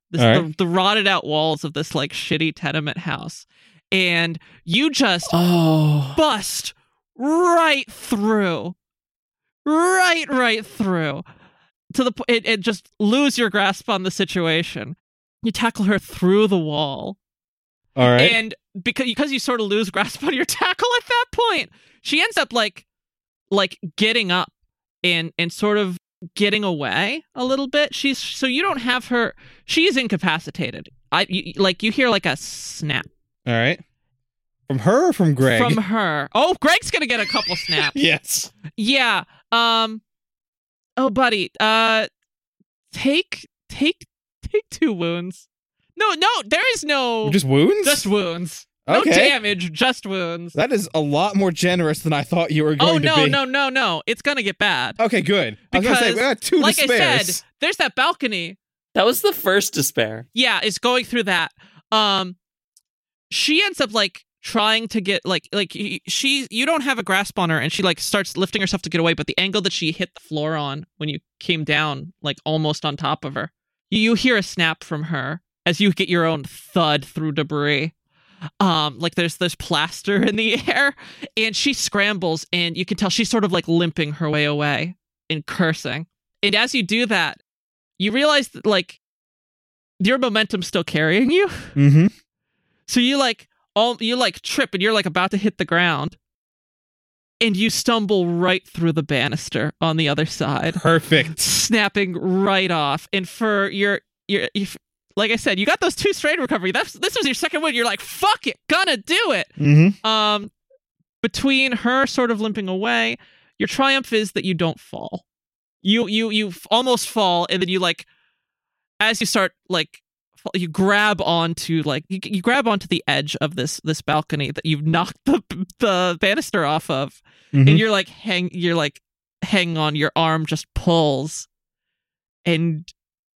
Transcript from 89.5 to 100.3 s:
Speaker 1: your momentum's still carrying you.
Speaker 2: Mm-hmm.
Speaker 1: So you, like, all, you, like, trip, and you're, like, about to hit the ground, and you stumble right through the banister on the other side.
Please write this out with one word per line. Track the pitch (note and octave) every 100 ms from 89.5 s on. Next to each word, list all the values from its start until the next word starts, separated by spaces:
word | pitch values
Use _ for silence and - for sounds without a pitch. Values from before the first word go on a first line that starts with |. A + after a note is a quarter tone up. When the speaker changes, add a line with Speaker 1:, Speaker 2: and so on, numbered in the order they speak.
| _ _ _ _ _
Speaker 1:
your | G3 C4
momentum's | B3 G#3+ G#3+ F#3+ F3
still | F#3
carrying | E3 D#3 D#3 F#3+ B3+
you. | F4 G4+
Speaker 2:
Mm-hmm. | - - C#3 C#3+ D3 F3+ - _ _ _ _ _ _ -
Speaker 1:
So | B3
you, | B3 C#4
like, | C4 A3 _ _ _ G#3
all, | A#3 A#3+
you, | A3+ B3
like, | A3+ -
trip, | - - C4
and | F#3+
you're, | G3+
like, | A3 F#3
about | E3+ F#3
to | G3
hit | G#3 -
the |
ground, | F3 E3+ F3 C#3+ C#3+ - _ _ _ _ _ _ _ _ _ _ _ _
and | A3+ F#3
you | A3+
stumble | - - A3+ G3+ G3+ F3
right | E3+ F#3 F#3 -
through | - E3+
the | D#3+
banister | D3 C#3 C#3 - - A#2 C3+ -
on | E3 D#3+
the | D3+
other | D3
side. | D#3